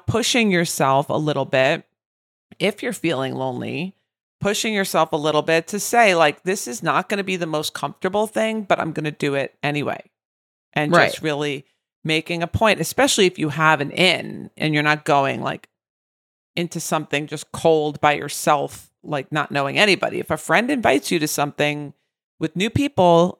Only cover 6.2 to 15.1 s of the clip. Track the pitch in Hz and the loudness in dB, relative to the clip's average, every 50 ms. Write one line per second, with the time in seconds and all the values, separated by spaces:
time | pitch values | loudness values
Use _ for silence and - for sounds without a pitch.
6.2 | 160 147 147 - - 180 196 208 - 240 120 113 156 160 135 156 185 - 208 202 | 4 4 2 0 -4 -4 -4 -4 -6 -8 -10 -4 -2 0 0 0 0 -2 -4 -4
7.2 | 190 196 185 170 175 160 156 151 156 - - - 147 139 - _ - 220 190 208 | -4 -4 -4 -4 -4 -4 -4 -4 -4 -6 -6 -6 -6 -8 -6 _ -4 -2 0 -2
8.2 | 220 214 - 220 220 220 220 220 202 - 175 - - 160 156 156 156 156 151 - | -2 -2 -2 -2 -2 -2 -2 -4 -2 0 0 0 0 -4 -4 -4 -6 -6 -4 -4
9.2 | - 143 139 139 135 - - _ - 147 147 147 127 120 - - - _ _ _ | -2 -2 -2 -2 -4 -6 -8 _ -4 -4 -2 -2 -4 -4 -6 -8 -10 _ _ _
10.2 | _ _ _ _ _ _ _ _ _ _ - 160 151 151 170 170 127 - - - | _ _ _ _ _ _ _ _ _ _ -4 -4 0 4 4 4 4 2 0 -2
11.2 | - 156 147 143 151 147 135 143 - _ _ _ _ _ _ _ - 160 156 160 | -4 -4 -2 -2 -2 -4 -4 -6 -10 _ _ _ _ _ _ _ -4 -2 -2 -2
12.2 | 156 - 170 165 170 170 - - 226 214 - - 165 - - - 269 269 - - | -2 -4 -4 -4 -4 -4 0 2 2 2 2 0 -2 -2 0 2 2 2 4 4
13.2 | 190 175 175 - 156 151 135 160 156 156 156 143 143 143 - - 180 180 156 127 | 4 2 2 0 -4 -4 -2 2 2 2 2 2 0 -4 0 2 2 2 2 0
14.2 | - - - - - - - - - 156 151 147 147 151 151 151 - - | -4 -8 -10 -12 -14 -16 -8 -4 -2 0 0 2 2 2 0 0 0 2